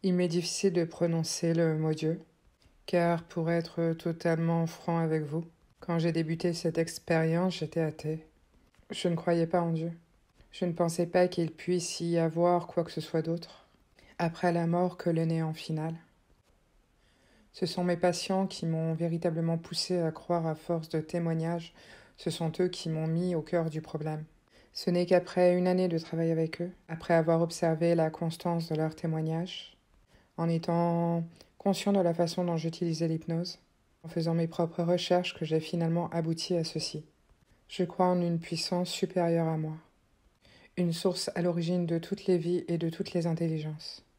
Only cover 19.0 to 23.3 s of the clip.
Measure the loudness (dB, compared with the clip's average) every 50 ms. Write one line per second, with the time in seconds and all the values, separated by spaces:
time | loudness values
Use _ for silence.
19 | -2 -2 -2 0 -2 -2 0 0 0 0 0 -2 -4 -6 -6 -6 -4 -2 0 0
20 | 0 -2 -2 -6 -4 -2 -2 0 0 -2 -4 -6 -4 -4 -4 -4 -4 -4 -4 -4
21 | -4 -2 -4 -2 -2 0 -2 -2 -2 -2 -4 -6 -6 -10 -18 -20 -20 -20 -20 -20
22 | -20 -20 _ -8 -6 -6 -4 -2 -4 -4 0 0 0 0 0 -4 -6 -4 -4 -2
23 | -2 0 0 0 0 0